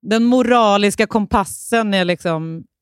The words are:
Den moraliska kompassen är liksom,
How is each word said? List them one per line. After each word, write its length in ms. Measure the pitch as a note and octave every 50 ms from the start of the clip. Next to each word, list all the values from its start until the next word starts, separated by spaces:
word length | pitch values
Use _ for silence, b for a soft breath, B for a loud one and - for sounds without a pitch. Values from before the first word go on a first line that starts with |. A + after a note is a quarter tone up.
Den 220 | - F#3+ A3 A3+ A#3
moraliska 840 | A#3+ B3+ B3+ B3 A#3 B3 A#3+ A3+ G#3 G3+ G3+ G3+ G3+ G3 - A3 -
kompassen 840 | - A3 G3+ - - G#3+ F#3+ - - - - - A#3 A3+ A3 G#3 G3
är 120 | F#3+ F3+
liksom, 580 | F3 F3 - - F3 E3 D#3+ D#3+ E3 D#3+ E3 - _ _ _